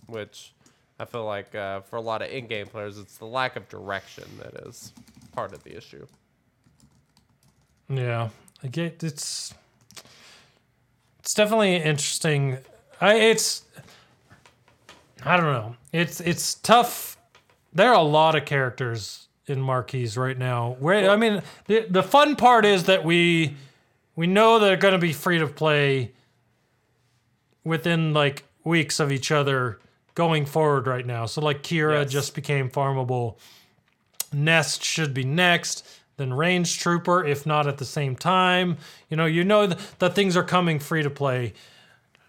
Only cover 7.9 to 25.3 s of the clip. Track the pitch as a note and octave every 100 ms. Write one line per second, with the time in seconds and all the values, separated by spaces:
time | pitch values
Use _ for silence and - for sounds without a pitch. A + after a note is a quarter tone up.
7.9 | C3+ B2 A#2 A2+ - _ _ C3+ D#3+ E3
8.9 | E3 E3 D3 - - - - _ _ _
9.9 | - - - - - _ _ _ _ _
10.9 | _ _ _ - - G#3 A3 G3 F3+ D#3
11.9 | D3 - - D#3+ C#3+ C#3 C3 - - _
12.9 | - F#3 A3 A3+ A3 - - - - -
13.9 | - _ _ _ - _ _ _ _ -
14.9 | - _ - C3+ F3+ D#3+ B2 A2 A#2+ _
15.9 | E3 E3+ - E3+ E3+ - - - A#3 A#3
16.9 | - - - _ _ _ _ _ D#3 A#3
17.9 | G#3+ D3+ D3+ D#3+ D#3 D3 C#3+ B2+ - B2
18.9 | A2+ G2 - - _ - C3+ C3 B2+ -
19.9 | C3 A#2+ A2 C3 B2+ B2+ A#2+ A#2+ B2+ D3+
20.9 | G#3 F#3+ G#3 A3+ G3+ - - - A3 A3
21.9 | F#3 - C#4 D4 C#4+ B3 A#3+ G#3 F#3+ F3
22.9 | F#3+ D#3 F3 F3 E3 D#3 - - _ _
23.9 | _ _ - E3+ G3 A3+ A3+ G3+ F#3 G3
24.9 | F#3+ E3+ C#3+ F#3